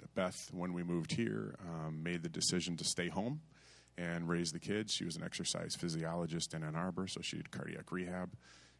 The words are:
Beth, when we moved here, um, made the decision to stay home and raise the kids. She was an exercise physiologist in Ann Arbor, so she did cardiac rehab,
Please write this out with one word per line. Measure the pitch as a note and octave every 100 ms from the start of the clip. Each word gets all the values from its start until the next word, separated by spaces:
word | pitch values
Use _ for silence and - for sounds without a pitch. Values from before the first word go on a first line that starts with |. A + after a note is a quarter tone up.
| - F#2+
Beth, | F#2 - -
when | F2+ F2+
we | F2
moved | E2+ E2+ D#2+
here, | E2 G#2+ G#2+ - -
um, | F2 D#2+ D#2 D#2
made | E2+ F2
the | E2
decision | E2+ - F2+ F2+ D#2+
to |
stay | - - F2
home | F2 A#2 D3+ - - - - - -
and | E2+ E2+ E2+
raise | E2+ E2
the | E2
kids. | - G#2 G#2+
She | - F2
was | E2
an |
exercise | E2+ - - E2+ E2 -
physiologist | E2+ D#2+ D#2+ F2 E2 E2 -
in | E2
Ann | D#2 E2
Arbor, | F#2 F2 F#2+
so | -
she | - -
did | -
cardiac | - - - -
rehab, | F#2 F2 F2+ F2+ - - - -